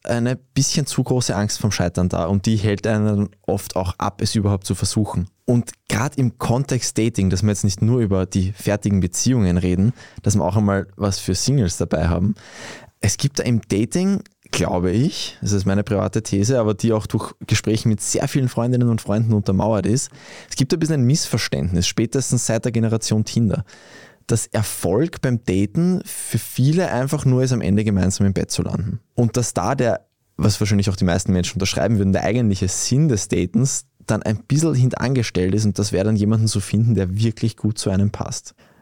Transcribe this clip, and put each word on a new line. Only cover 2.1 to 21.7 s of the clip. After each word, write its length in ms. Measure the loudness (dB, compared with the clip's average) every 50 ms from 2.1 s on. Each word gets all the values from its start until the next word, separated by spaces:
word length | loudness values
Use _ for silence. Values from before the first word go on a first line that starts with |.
| 0 0 0
und 220 | 0 0 0 2
die 80 | 2 0
hält 320 | 2 2 0 0 0 0
einen 420 | 0 0 2 2 2 2 0 0 -2 -6 _ _
oft 300 | -4 -4 -4 -4 -6 -6
auch 180 | -4 -4 -4 -4 -4
ab, 220 | -4 -6 -4 -4 -4
es 100 | -2 0
überhaupt 320 | 0 2 2 0 0 -2
zu 80 | -4 -4
versuchen. 540 | -4 -4 -2 0 0 -2 -2 -2 -4 -6 -6 _ _ -2
Und 260 | 0 0 0 0 -2 -8 _ _
gerade 280 | -4 -2 -2 -2 -2 -2
im 220 | -2 -2 -2 -2 -4
Kontext 580 | -2 -2 0 0 0 -2 -2 -2 -4 -4 -2
Dating, 320 | 0 0 0 0 0 0 2
dass 140 | 2 2 2
wir 60 | 0
jetzt 160 | 0 2 0
nicht 160 | -2 0 2 2
nur 160 | 2 2 2
über 260 | 2 2 2 0 0
die 280 | 0 0 0 0 -2 -4
fertigen 480 | -4 -2 -2 -2 0 0 2 2 2
Beziehungen 560 | 2 0 -2 -2 0 2 2 2 2 2 2
reden, 360 | 2 2 2 2 4 2 2 0 -2 -10 -20 -12 -6 -2
dass 120 | 0 0
wir 80 | 2 2
auch 100 | 2 2
einmal 320 | 2 2 2 2 0 -2 -4 -6
was 240 | -2 -2 -2 -2 -2
für 160 | -2 -4 -2
Singles 420 | -2 0 0 2 2 2 0 0
dabei 300 | -2 -4 -2 -2 0 0
haben. 260 | 2 2 2 0 0 -2 -4 -8 -20 -20 -18 -16 -16 -16 -18 -20 -20 _ -4
Es 160 | -2 -2 -2
gibt 200 | 0 -2 -4 -2 -2
da 40 | -2
im 180 | 0 0 0 0
Dating, 560 | 0 0 0 0 0 0 0 0 0 0 -2 -4 -8 _ _ _ -6
glaube 400 | -4 -2 0 0 0 0 0 2
ich, 460 | 2 2 2 0 -2 -4 -8 -10 -10 -6
das 100 | -4 -2
ist 140 | 0 0 0
meine 180 | 0 0 0 0
private 400 | 0 0 0 0 0 -2 -4 -4
These, 360 | -2 0 0 2 2 2 2
aber 140 | 2 0 0
die 180 | 0 0 0 0
auch 120 | 0 0
durch 280 | -2 -4 -4 -4 -6 -12 -10 -4
Gespräche 420 | -2 -2 0 0 0 0 0 2
mit 140 | 0 0 0
sehr 260 | -2 -4 -2 -2 -2
vielen 220 | -2 0 0 0 0
Freundinnen 400 | -2 -2 0 0 2 2 2 2
und 120 | 0 0
Freunden 320 | -2 -2 0 0 2 2 2
untermauert 520 | 2 2 2 2 2 2 2 2 0 0
ist, 240 | 0 0 -2 -2 -6 -12 -18 -20 -20 -20 -18 -16 -8
es 60 | -2
gibt 180 | -2 0 0 0
ein 60 | 0
bisschen 220 | 0 0 0 2
ein 40 | 2
Missverständnis, 800 | 2 2 2 0 -2 -4 -4 -2 -2 -2 -2 -2 0